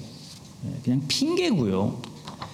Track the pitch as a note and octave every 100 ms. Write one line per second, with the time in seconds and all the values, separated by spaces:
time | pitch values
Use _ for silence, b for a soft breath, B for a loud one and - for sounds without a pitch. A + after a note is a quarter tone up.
0 | B B B B - - - - A#2+ C3+
1 | - - C#4+ F4+ F4 F#3+ G#2+ F#2+ A2 -
2 | - - - B B